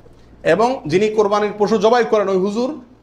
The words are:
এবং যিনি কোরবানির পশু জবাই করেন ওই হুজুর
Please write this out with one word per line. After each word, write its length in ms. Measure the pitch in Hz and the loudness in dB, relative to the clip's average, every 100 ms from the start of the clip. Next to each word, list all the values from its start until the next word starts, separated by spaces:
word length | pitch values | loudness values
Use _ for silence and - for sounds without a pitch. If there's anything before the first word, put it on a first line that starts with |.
| - - - - | -20 -20 -20 -8
এবং 380 | 160 175 233 262 151 | 0 2 2 -2 -2
যিনি 240 | 170 214 | 0 0
কোরবানির 420 | 214 202 208 208 208 | 0 0 0 -2 -2
পশু 200 | 202 214 | 0 2
জবাই 280 | 208 240 226 | 2 2 2
করেন 200 | 220 190 | 0 0
ওই 80 | 190 | 0
হুজুর 440 | 196 208 254 302 - - | -2 -2 -6 -8 -16 -20